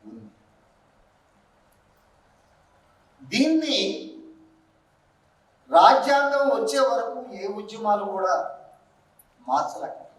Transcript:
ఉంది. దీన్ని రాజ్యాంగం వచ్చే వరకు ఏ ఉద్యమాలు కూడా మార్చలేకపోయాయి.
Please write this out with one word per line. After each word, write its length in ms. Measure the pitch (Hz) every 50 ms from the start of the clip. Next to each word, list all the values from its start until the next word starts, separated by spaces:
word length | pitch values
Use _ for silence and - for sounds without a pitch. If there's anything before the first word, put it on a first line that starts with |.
| 104
ఉంది. 200 | 107 110 113 107 - _ _ _ _ _ _ _ _ _ _ _ _ _ _ _ _ _ _ _ _ _ _ _ _ _ _ _ _ _ _ _ _ _ _ _ _ _ _ _ _ _ _ _ _ _ _ _ _ _ _ _ _ _ _ _ _ _ _
దీన్ని 560 | - 131 185 233 285 311 320 320 311 294 269 262 196 160 - - - - - - - - - _ - _ _ _ _ _ _ _ _ _ _ _ _ _ _ _ _ _ _ _ _ _ _ _ _ 254
రాజ్యాంగం 760 | 277 339 359 - 285 277 - 277 285 277 285 285 285 277 277 269 -
వచ్చే 240 | 226 - - 277 277 262 254
వరకు 300 | 233 220 - - 262 254 247 - 208 196
ఏ 20 | 190 196 208 208
ఉద్యమాలు 460 | 208 - 214 214 220 208 208 202 202 202 196
కూడా 180 | 190 190 185 - - - - - - - - - _ _ _ _ _ _ _ _ _ _ _ _ _ _
మార్చలేకపోయాయి. 600 | 127 127 - - - - - - - - - - - -